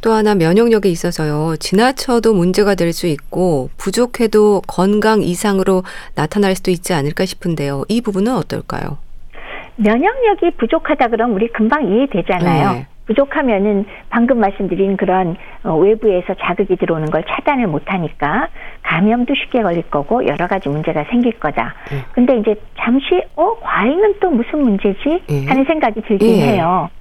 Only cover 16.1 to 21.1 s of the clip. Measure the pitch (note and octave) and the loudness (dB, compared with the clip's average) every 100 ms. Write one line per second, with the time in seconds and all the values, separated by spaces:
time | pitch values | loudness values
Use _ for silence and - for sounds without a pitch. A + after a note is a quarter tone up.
16.1 | F3+ F3 F#3+ - F3+ F#3+ F#3 - E3 D#3 | 0 -2 -4 -4 -2 0 0 0 -2 0
17.1 | D#3 - - - C#4 A3 D3+ - F#3+ D#3 | -2 -2 -4 -2 0 0 -2 -4 -4 -4
18.1 | - C#3+ F#3 D4+ - - - - E3 G3+ | -4 -2 -2 -4 -8 -14 -12 -4 0 2
19.1 | A#3 A#3+ C#4 - B3+ G#3 E3+ E3 D3 C#3 | 2 0 -2 -2 0 0 -2 -2 -4 0
20.1 | A#3 - C#3+ F3 G3 D3 D3 D#3 D#3 D3 | 0 0 -2 -2 -2 -2 -4 -2 -4 -2